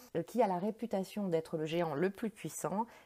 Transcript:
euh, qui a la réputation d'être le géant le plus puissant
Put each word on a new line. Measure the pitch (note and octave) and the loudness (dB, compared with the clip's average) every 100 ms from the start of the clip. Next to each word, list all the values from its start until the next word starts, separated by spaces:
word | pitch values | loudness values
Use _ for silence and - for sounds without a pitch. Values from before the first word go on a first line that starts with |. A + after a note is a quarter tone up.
| - - | -6 -4
euh, | |
qui | D#3+ A3+ | -2 4
a | G#3+ | 4
la | F3 | 4
réputation | G3+ G#3+ A3 G3 F#3 G#3+ G3 | 0 -2 -2 -2 -2 -2 2
d'être | E3 D#3+ E3 | 2 0 -2
le | D#3 | 0
géant | E3 E3 | 2 2
le | C#3+ F#3 | 2 0
plus | F#3+ A3+ | 0 -6
puissant | - D#3 - D#3 F#3+ A#3 - | -4 -8 -4 -2 -2 -4 -6